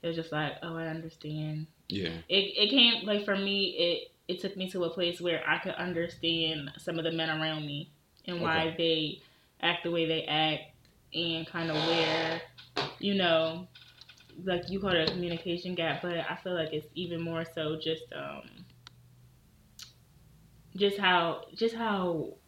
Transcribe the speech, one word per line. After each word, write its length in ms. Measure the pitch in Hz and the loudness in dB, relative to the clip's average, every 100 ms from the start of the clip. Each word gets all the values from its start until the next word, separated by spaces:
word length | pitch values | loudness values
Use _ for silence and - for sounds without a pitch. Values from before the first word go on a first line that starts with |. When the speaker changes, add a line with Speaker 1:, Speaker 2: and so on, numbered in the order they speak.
Speaker 1:
it 40 | 170 | -2
was 80 | 165 | -4
just 140 | 160 | -2
like, 220 | 151 151 - | -2 -2 -4
"Oh, 140 | 165 165 | -6 -4
I 100 | 165 | -4
understand." 760 | 160 160 - 151 156 156 151 160 _ _ | -6 -8 -12 -8 -4 -4 -4 -6 _ _
Speaker 2:
Yeah. 220 | - 175 165 - | -2 -2 -4 0
Speaker 1:
It, 240 | 190 196 - | 2 2 2
it 140 | 214 | 4
came, 340 | 269 233 208 190 | 6 6 4 0
like, 180 | 208 | 0
for 120 | 208 196 | 2 0
me, 280 | 196 202 196 - | 2 0 0 2
it, 540 | 175 170 - _ - | 2 2 -4 _ -8
it 80 | 180 | -6
took 160 | 196 185 | -4 -4
me 140 | 185 | -4
to 140 | 185 | -2
a 60 | 170 | -2
place 300 | 165 175 170 | 0 -2 0
where 220 | 175 160 143 | -2 0 2
I 100 | 165 | 0
could 160 | 190 | 0
understand 960 | - 180 165 170 - 165 165 160 156 139 - | -4 -2 -2 -2 -2 0 0 0 -2 -6 -8
some 200 | - 165 | -6 -2
of 60 | |
the 80 | 165 | -2
men 180 | 165 160 | 0 0
around 360 | 156 160 156 147 | 0 0 -2 -4
me 240 | 143 170 _ _ _ - | -6 -8 _ _ _ -8
and 140 | 175 | -2
why 280 | 165 160 160 | 0 2 0
Speaker 2:
Okay. 80 | 165 | 2
Speaker 1:
they 880 | 165 160 151 - - - _ _ 170 | 4 4 0 -6 -16 -20 _ _ 0
act 180 | 175 | 0
the 60 | 170 | 0
way 160 | 170 160 | 2 2
they 180 | 160 | 0
act 380 | - 151 156 151 - - - _ _ | 0 2 2 0 -6 -20 -20 _ _
and 320 | 160 170 165 165 | -4 -2 -2 -4
kinda 280 | 170 165 | -4 -2
where, 680 | 151 160 165 160 160 160 165 - - - - - - | 0 2 4 4 2 0 -2 -6 -18 -8 -6 -6 -4
you 160 | 202 | 0
know, 520 | 196 175 165 160 165 180 - - - - - - - | 2 6 4 4 -2 -10 -18 -20 -20 -20 -20 -20 -8
like, 240 | 185 175 175 | -2 -2 -2
you 100 | 190 | -4
call 100 | 190 | 2
it 180 | 175 156 | 4 2
a 40 | |
communication 600 | 175 175 170 185 175 180 | 0 -2 -2 -2 -4 -2
gap, 280 | 175 165 139 | -2 0 0
but 140 | 175 170 | -2 -2
I 180 | - 175 | -2 -4
feel 120 | 185 | -2
like 180 | 175 156 | -2 0
it's 140 | 151 - | -4 -6
even 260 | - 175 165 | -6 -4 -2
more 240 | 165 165 165 | -2 -2 -4
so 220 | - 151 160 | -2 -2 -2
just, 260 | 160 160 - | -2 -2 -4
um, 340 | - 143 71 - 50 - - - - - - - - - - - - - - - - - - - - - 185 | -10 -8 -10 -14 -20 -20 -20 -20 -20 -20 -20 -20 -20 -20 -20 -20 -20 -20 -20 -20 -20 -20 -20 -20 -20 -14 2
just 220 | 202 202 | 2 4
how, 460 | 190 180 165 - - | 6 6 6 0 -8
just 200 | - 226 | 0 0
how 600 | 226 226 202 180 165 123 - | 0 0 2 2 0 -2 -8